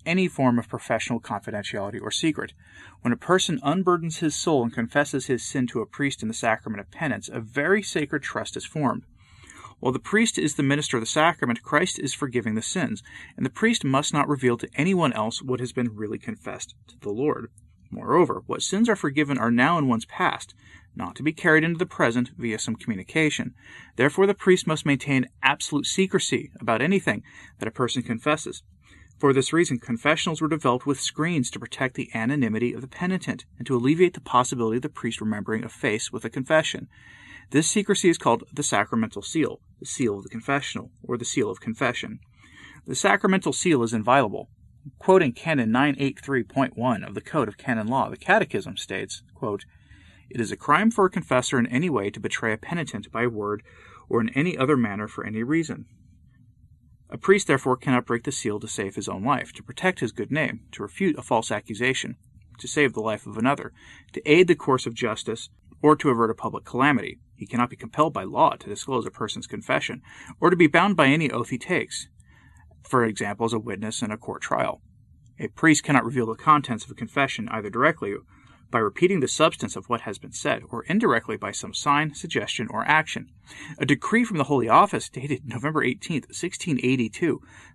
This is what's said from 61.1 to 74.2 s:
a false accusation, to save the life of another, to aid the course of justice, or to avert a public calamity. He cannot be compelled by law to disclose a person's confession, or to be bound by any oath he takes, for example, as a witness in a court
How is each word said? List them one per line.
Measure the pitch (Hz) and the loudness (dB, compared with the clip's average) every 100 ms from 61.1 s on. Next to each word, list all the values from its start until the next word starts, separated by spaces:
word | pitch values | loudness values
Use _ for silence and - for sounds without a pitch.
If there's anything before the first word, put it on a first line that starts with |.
| - | 0
a | |
false | - 117 - | 0 0 0
accusation, | 107 - 104 123 131 - - _ - - - | -4 -6 -2 -2 -2 -4 -10 _ -20 -20 -16
to | 123 | -4
save | 156 139 | 2 2
the | 110 | 2
life | 110 107 107 | -2 -4 -6
of | 110 | -2
another, | 123 143 - - - - - | 0 0 -4 -16 -20 -20 -14
to | - 151 | -4 4
aid | 160 175 | 6 6
the | |
course | 165 - 131 127 | 4 2 0 0
of | |
justice, | 113 120 110 - 113 - _ - - | -4 -4 -4 -6 -8 -10 _ -20 2
or | 151 151 | 4 6
to | 151 | 4
avert | 117 110 | 4 2
a | |
public | 113 110 107 | 0 -6 -8
calamity. | 107 123 143 127 85 - _ | -6 2 2 2 -2 -10 _
He | - - | -18 -6
cannot | 117 123 | -2 -2
be | - | -4
compelled | 113 - 160 | -6 0 0
by | 120 | 0
law | 92 - 151 | -4 2 2
to | - - | 2 -8
disclose | - - 127 113 | -10 -4 -4 -4
a | |
person's | - 107 - - | -6 -8 -8 -10
confession, | 113 - 135 - - - - - - | -8 -2 -2 -2 -8 -14 -20 -20 0
or | 170 | 4
to | 175 | 6
be | 156 | 6
bound | 165 196 175 | 6 4 6
by | 135 | 6
any | 151 143 | 6 2
oath | 113 113 | -2 -4
he | 127 | -6
takes, | - 165 - - - - - - - - - - | -2 -2 -2 -8 -12 -20 -20 -20 -20 -20 -20 -20
for | - 127 | 0 2
example, | 113 101 104 101 113 | 2 0 -4 -2 -2
as | |
a | 113 | -2
witness | 117 98 107 - | -4 -8 -8 -6
in | 107 | -6
a | |
court | 107 | -6